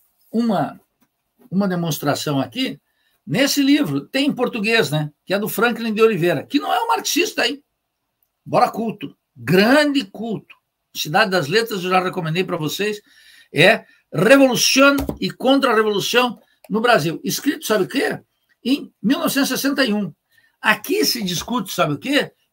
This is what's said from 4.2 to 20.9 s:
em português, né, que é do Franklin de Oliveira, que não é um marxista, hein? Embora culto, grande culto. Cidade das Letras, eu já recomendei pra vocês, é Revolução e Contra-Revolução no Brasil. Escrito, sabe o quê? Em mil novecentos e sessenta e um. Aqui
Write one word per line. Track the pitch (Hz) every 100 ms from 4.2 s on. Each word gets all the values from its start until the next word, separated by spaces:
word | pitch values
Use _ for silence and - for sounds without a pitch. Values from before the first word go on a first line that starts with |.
| 285
em |
português, | - 240 233 208 226 180
né, | 156 147 _ -
que |
é | 190
do | 208
Franklin | - 233 233 226
de | 214
Oliveira, | 226 202 170 156
que | - 285
não | -
é | -
um | 466
marxista, | 453 - 294 427 - 233
hein? | 277 _ _ _ _ _ _ _ _ -
Embora | 156 233
culto, | - 226 - 139 _ _
grande | - 117 180 214 285 294 277
culto. | - - 226 185 - - _ _ _
Cidade | - 160 170 214
das | 185 139
Letras, | 196 226 202
eu | 180
já | 185
recomendei | 180 180 160 165
pra | 180 175
vocês, | 151 - 202 208 _ _ - - _
é | - 180 220 - _ _
Revolução | 147 190 277 269 233 - 269 277 285 - -
e | 190
Contra-Revolução | - 254 277 262 220 214 202 160 233 247 208 _ _ -
no | 208
Brasil. | 240 220 151 156
Escrito, | - - 277 311 -
sabe | 214 185
o |
quê? | 262 427 - _ _ _ _
Em | 233 285 - _
mil | 202 302
novecentos | 311 277 262
e | 247
sessenta | 277 285 262
e |
um. | 208 190 - _ _ _ _
Aqui | - 214 -